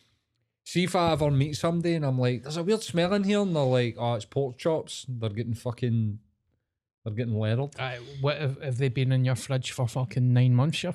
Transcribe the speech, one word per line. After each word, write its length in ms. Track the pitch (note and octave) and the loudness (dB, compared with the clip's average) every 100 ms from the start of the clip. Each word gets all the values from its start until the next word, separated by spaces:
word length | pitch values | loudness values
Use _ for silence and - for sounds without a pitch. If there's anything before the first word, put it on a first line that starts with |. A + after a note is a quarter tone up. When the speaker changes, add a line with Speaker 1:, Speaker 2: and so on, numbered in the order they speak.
| _ _ _ _ _ _ - | _ _ _ _ _ _ -4
Speaker 1:
see 180 | E3+ | 0
if 120 | F3+ F#3+ | 2 2
I 160 | E3+ | 2
ever 160 | D#3 D3+ | 2 2
meet 220 | C#3 D3 D3+ | 2 0 0
somebody 380 | E3+ E3+ E3+ E3+ | -2 0 0 0
and 100 | C#3+ | 0
I'm 140 | B2+ | 0
like, 240 | B2 B2 | 0 -2
"There's 140 | B2 D#3+ | -4 -4
a 60 | |
weird 200 | E3+ G#3+ | 0 -2
smell 300 | - E3+ F3 | -2 0 2
in 100 | G3+ | 2
here," 180 | G3 G#3 | 2 2
and 140 | G3+ D#3+ | 2 2
they're 80 | |
like, 320 | C3+ B2+ A#2+ A2 | 4 4 2 0
"Oh, 160 | A#2+ A#2+ | -2 -2
it's 100 | - | -4
pork 320 | - C#3 B2 | -4 -4 -2
chops." 480 | E3+ D#3+ - - - | 0 0 -2 -10 -10
They're 200 | B2 A2 | -4 -4
getting 240 | G#2 A#2+ A2+ | -4 -4 -4
fucking, 640 | B2 A#2 B2 A#2 A2 G#2 _ _ _ _ _ _ _ _ | -6 -4 0 0 0 -4 _ _ _ _ _ _ _ _
they're 100 | A2+ | -8
getting 260 | G#2 A#2+ G#2+ | -4 -2 0
leathered. 400 | A2 A#2 C#3+ - | 0 0 -2 -6
Speaker 2:
Aye, 200 | C3 B2 A#2+ C#3 | -8 -8 -12 -4
what 160 | C#3 D3 | -2 0
have, 240 | D3 C3+ | -2 -4
have 160 | D3+ B2 | -4 -2
they 120 | C#3 | 0
been 220 | B2 B2+ | 0 2
in 140 | C3 B2+ | 2 2
your 100 | B2 | 0
fridge 360 | - C3 - | -2 -4 -4
for 160 | - A#2+ | -4 -4
fucking 440 | - B2+ - B2+ | -2 -2 0 4
nine 200 | B2 B2+ B2 | 6 6 4
months, 280 | C#3+ - | 2 0
you 100 | F3 | -4